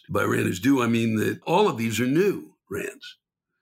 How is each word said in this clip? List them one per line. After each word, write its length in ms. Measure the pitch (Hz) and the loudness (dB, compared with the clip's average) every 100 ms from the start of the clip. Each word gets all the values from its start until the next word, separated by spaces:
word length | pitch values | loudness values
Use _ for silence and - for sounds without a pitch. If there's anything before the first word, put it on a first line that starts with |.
| - | -6
By 140 | 101 | -2
Rant 240 | 104 117 110 | 0 0 -2
is 120 | 95 | 0
Due, 220 | 123 135 | 2 2
I 60 | 117 | 2
mean 280 | 117 113 110 | 2 0 0
that 220 | 107 107 - | -2 -4 0
all 220 | 170 214 | 2 2
of 100 | 120 | 0
these 220 | 113 110 | -2 -2
are 80 | 127 | 0
new 480 | 151 196 - - - _ | 2 2 0 -8 -20 _
rants 480 | - - - - - _ _ _ _ | -8 -8 -12 -18 -20 _ _ _ _